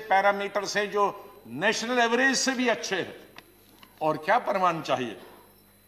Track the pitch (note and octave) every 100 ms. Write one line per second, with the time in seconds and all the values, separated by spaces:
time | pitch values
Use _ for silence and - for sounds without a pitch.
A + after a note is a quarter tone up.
0 | G#3+ F#3+ G3+ G3+ G3+ G#3 G3 G#3 G#3 G3+
1 | G3 - - - A2 B2+ G3+ G#3+ A3+ B3
2 | A#3 A#3+ C4+ B3 C4 B3+ B3 G#3+ - F#3
3 | B2 - - - - _ _ - - -
4 | D#3 D3+ F#3+ A#3+ - G3+ F3+ E3 D3+ B2+
5 | A#2+ F#2+ - - - _ _ _